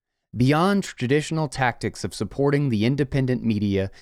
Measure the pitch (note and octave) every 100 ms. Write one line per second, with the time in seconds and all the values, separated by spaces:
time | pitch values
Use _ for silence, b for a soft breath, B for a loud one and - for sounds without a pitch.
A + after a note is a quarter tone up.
0 | _ _ _ A2 B2+ D3+ F#3 G3+ - -
1 | A#2+ D3 D3+ D#3+ D3+ - B2+ - A2 -
2 | G2 - G#2 - C#3 C#3+ C#3+ A2 A2 C#3
3 | C#3 C#3 B2+ B2 A2+ G#2+ G#2 F#2+ F#2+ b